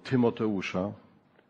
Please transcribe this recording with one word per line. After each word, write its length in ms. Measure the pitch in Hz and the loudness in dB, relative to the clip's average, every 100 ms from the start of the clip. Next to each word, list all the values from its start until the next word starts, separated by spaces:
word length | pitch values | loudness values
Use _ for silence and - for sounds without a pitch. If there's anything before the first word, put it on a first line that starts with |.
Tymoteusza. 880 | - 131 120 117 110 101 87 - 98 - - _ _ _ | -2 2 4 2 0 -2 -2 -2 -2 -6 -18 _ _ _